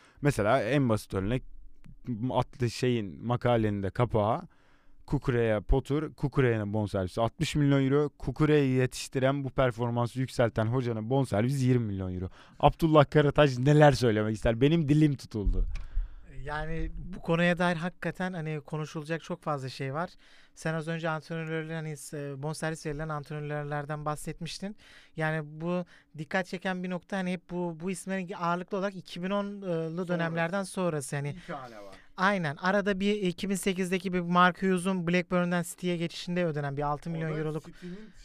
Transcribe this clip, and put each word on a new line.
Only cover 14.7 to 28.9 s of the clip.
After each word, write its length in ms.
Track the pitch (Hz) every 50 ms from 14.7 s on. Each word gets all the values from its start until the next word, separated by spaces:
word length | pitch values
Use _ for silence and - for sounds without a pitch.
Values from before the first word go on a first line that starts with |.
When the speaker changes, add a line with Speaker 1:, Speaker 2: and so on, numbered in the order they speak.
| 165 170 151 135
Speaker 1:
dilim 260 | 151 151 156 147 135
tutuldu. 500 | - - - - 107 98 90 87 90 - - - - - - - - - - - - - - 139 135 131
Speaker 2:
Yani 480 | 143 147 151 156 160 165 160 160 165 165
bu 260 | - - - 185 -
konuya 360 | - 170 165 165 175 175 175
dair 180 | 165 180 175 180
hakikaten 580 | 156 170 180 - - - 170 - - 185 185 185
hani 280 | 165 151 156 156 147 135
konuşulacak 580 | - 160 151 156 143 - 160 147 151 165 160 -
çok 180 | - 175 -
fazla 280 | - 165 147 135 131 127
şey 240 | - - 139 135 135
var. 160 | 156 180 180 - - - - - - - _ _
Sen 180 | - - 160 160
az 140 | 165 151
önce 220 | 165 165 165 165 165
antrenörler, 640 | 156 156 - - 165 165 160 160 160 160 156 156 165
hani, 200 | 165 156 156 151 - - - 165
e, 300 | 147 143 143 139 135 143
bonservis 420 | 156 151 - 165 160 160 - -
verilen 240 | 156 143 143 160 156
antrenörlerden 960 | 151 147 143 - 151 151 147 147 147 147 147 143 147 147 143 143 151 151 147
bahsetmiştin. 680 | 151 151 - - 160 151 - 170 151 - - 190 202 107 - - - - - - _ _
Yani 240 | 156 156 156 156 160 151 147 156 156
bu 240 | 165 175 180 180 175 - - - _ _ -
dikkat 280 | 147 156 - - 190 175
çeken 380 | - 202 175 - 190 185 185 180
bir 60 | 185
nokta, 280 | 185 170 - - 202
hani 140 | 190 180 180
hep 180 | 185 175 - -
bu, 260 | 175 175 175 175 165 156
bu 120 | 170 196
isimlerin 400 | 185 - - 190 190 190 180 170 202
ağırlıklı 400 | 175 175 170 175 180 180 - 208
olarak 180 | 190 190 202